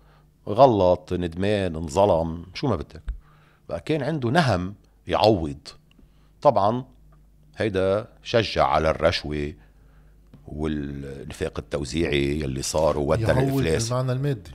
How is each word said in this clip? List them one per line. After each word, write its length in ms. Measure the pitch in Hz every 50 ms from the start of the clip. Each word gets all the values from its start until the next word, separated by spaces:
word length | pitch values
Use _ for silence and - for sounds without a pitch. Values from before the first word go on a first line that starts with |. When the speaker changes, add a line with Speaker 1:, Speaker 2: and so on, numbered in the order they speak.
| _ _ - - _ _ _ _ _ 104
Speaker 1:
غلط، 640 | 104 110 139 131 117 98 92 90 90 - - - 90
ندمان، 640 | 90 87 85 82 87 95 101 107 101 95 90 78
انظلم، 720 | 78 85 78 67 95 101 101 90 80 82 82 80 85 87 90 -
شو 120 | - -
ما 100 | 139 104
بدك. 260 | 76 71 - - 80 - - - - - - - - _ _ _ _ _ -
بقى 120 | - 87
كان 220 | - - 151 156 127
عنده 280 | 135 165 151 123 113
نهم 440 | 135 175 160 127 101 90 90 92 104 - _ _ _ _ _
يعوض. 600 | - 85 80 95 110 113 90 80 76 69 65 - - - - _ _ _ - - _ _ _ _ _ _ _ -
طبعًا 420 | 147 120 101 95 104 117 123 127 - - - - - - _ _ _ _ _ _ _ _
هيدا 520 | - 101 110 95 95 92 95 98 107 117 - - _ -
شجع 440 | - - 117 104 - - 82 73
على 240 | 67 71 78 80 80
الرشوة 640 | 73 - 73 85 87 - - 73 73 76 73 73 - - - - _ - - - - - - - _ - _ _ - - -
والنفاق 1120 | - 71 73 78 78 78 76 71 71 71 69 69 69 67 69 - - - - - 78 - -
التوزيعي 840 | 76 - - 73 73 64 - 80 85 - 73 71 69 69 73 78
يلي 220 | 73 67 65 65 -
صار 360 | - - 78 80 78 73 76
وودى 240 | 71 71 78 113 110
Speaker 2:
يعوض 160 | 104 78 -
Speaker 1:
الإفلاس. 500 | - 135 135 139 131 80 80 - 113 113
Speaker 2:
بالمعنى 240 | 123 127 131 131 127
المادي. 380 | 127 139 147 135 101 - - -